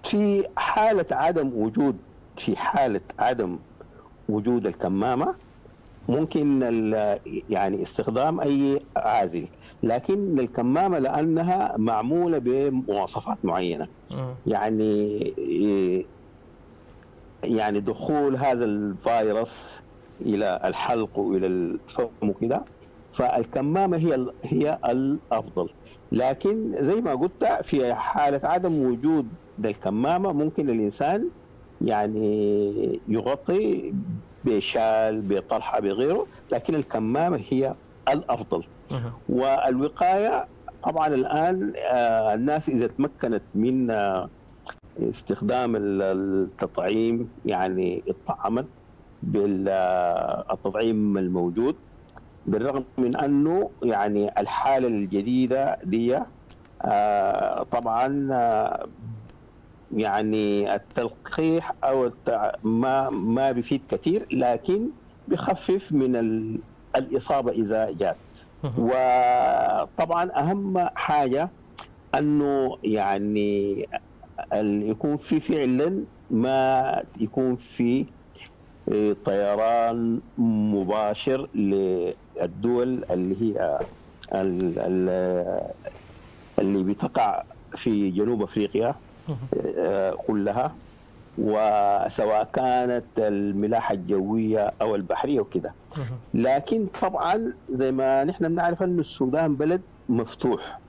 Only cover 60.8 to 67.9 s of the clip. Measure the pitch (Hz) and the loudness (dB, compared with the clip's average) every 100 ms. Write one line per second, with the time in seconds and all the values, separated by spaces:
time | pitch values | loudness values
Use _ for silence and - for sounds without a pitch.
60.8 | - - 117 - - - 160 165 160 - | -2 -4 -4 -6 -8 -2 0 0 -2 -4
61.8 | 135 135 123 - - 117 107 - 110 113 | 0 2 0 -2 -2 0 0 -2 -2 0
62.8 | 131 135 135 110 101 117 135 123 120 135 | 2 2 0 -2 0 2 2 0 -2 -4
63.8 | - 98 - 196 - 127 123 117 - 190 | -2 -4 0 0 0 0 0 0 0 -2
64.8 | 240 - - - - - - 185 - 190 | -2 -8 -20 -20 -4 -4 -2 -2 0 -2
65.8 | - 147 131 123 113 110 110 110 - - | 0 0 2 2 0 0 -4 -8 -10 -20
66.8 | - - 131 135 - 143 120 110 107 110 | -4 -2 0 -4 0 0 0 0 0 2
67.8 | 110 | 0